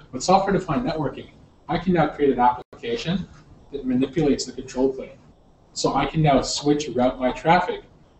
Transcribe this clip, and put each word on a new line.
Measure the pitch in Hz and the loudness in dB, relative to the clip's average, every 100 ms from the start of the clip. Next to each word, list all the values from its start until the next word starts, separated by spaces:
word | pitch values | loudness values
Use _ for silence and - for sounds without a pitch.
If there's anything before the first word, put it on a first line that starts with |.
| - | -14
with | 127 | -6
software-defined | - 196 196 180 - 135 131 | 2 4 4 0 0 -2 -2
networking, | 156 143 - - - - _ - | -4 -4 -8 -14 -20 -20 _ -6
I | 170 | -4
can | 190 | 0
now | 170 151 | 2 2
create | - 143 | 2 2
an | 120 | 4
application | 123 123 - - 117 117 160 196 - - - - - | 2 2 -6 -12 -6 -4 -2 -4 -6 -14 -20 -20 -14
that | 135 131 | -8 -2
manipulates | 123 135 170 147 123 | 0 0 0 2 2
the | - | -2
control | 123 113 127 135 | -10 -10 0 0
plane. | 131 110 - - - _ _ _ | 0 -10 -16 -20 -20 _ _ _
So | - 156 - | -4 -2 0
I | - | 0
can | 160 | 2
now | 151 131 | 4 4
switch | - - 143 147 - | 2 -2 0 0 0
route | 117 127 - | 0 0 0
my | 127 | -2
traffic | 123 156 175 - - - - - _ | 0 2 2 2 -6 -10 -20 -20 _